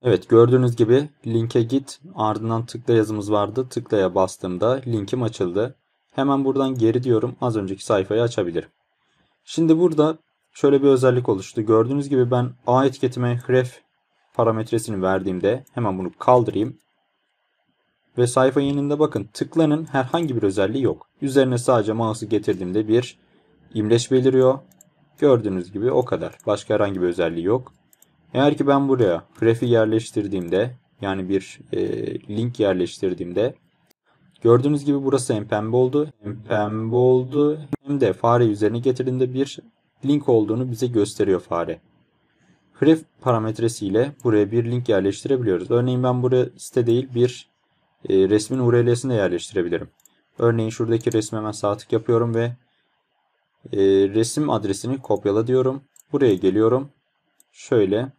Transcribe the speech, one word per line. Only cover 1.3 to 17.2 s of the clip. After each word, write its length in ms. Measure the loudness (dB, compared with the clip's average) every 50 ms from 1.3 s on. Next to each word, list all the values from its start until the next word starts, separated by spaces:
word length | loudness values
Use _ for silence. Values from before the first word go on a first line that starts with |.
| -4 -2 -4 0 -2 -2
git, 380 | -2 0 -2 -4 -4 -6 -20 _ _ -20 -8
ardından 500 | -4 -2 -2 -2 -4 -4 -4 -4 -4 -6
tıkla 280 | -8 -12 -12 -2 2 2
yazımız 380 | 2 2 0 -2 -6 -4 -2
vardı. 360 | 0 0 0 -2 -4 -6 -6 -6
Tıklaya 460 | -8 -10 -6 -2 0 0 0 0 2
bastığımda 680 | 0 0 0 -2 -8 -8 -8 -4 -2 0 0 0 -2 -4 -6
linkim 360 | -6 -6 -4 -6 -6 -4 -4
açıldı. 520 | -6 -4 -4 -6 -2 -2 -2 -4 -4 -6 _ _ _ _ _ _ _
Hemen 340 | _ -4 -2 0 0 0 0
buradan 300 | -2 0 0 -2 -2 -2
geri 280 | 0 0 0 0 0 0
diyorum, 320 | 0 0 0 0 -4 -6 _
az 140 | -6 -4 -4
önceki 300 | -4 -4 -6 -8 -10 -4
sayfayı 360 | -2 0 0 0 0 -2 -2
açabilirim. 480 | 0 -2 -2 -4 -4 -4 -4 -6 -8 -8 _ _ _ _ _ _ _ _ _ _ _ _ _ _ _
Şimdi 340 | -10 -4 -2 2 4 4 4
burada 380 | 4 2 2 2 0 0 0 -6 _ _ _ _ _ _ _
şöyle 300 | 0 2 4 4 6 6
bir 40 | 4
özellik 420 | 4 6 4 2 2 2 0 -2
oluştu. 320 | -4 -4 -4 -8 -8 -6
Gördüğünüz 480 | 0 2 4 4 4 2 0 -4 -2 0
gibi 220 | 0 0 2 2
ben 200 | 0 -2 -2 -4 -8 _ _ 2
A 180 | 2 4 2
etiketime 520 | 2 0 -2 -4 -4 -2 -2 -2 -2 -2 -4
href 440 | -2 0 2 2 2 0 -8 -18 _ _ _ _ _ _ _ _ _ _ _
parametresini 680 | 0 2 2 2 0 -2 -2 -2 -4 -2 -4 -6 -2
verdiğimde 600 | 0 0 0 0 -2 -2 -4 0 0 0 0 0 -6 _ _
hemen 260 | -4 -4 -4 -4 -4
bunu 120 | -6 -8 -10 _
kaldırayım. 580 | 2 4 4 4 4 0 -2 -4 -4 -4 -6 _ _ _ _ _ _ _ _ _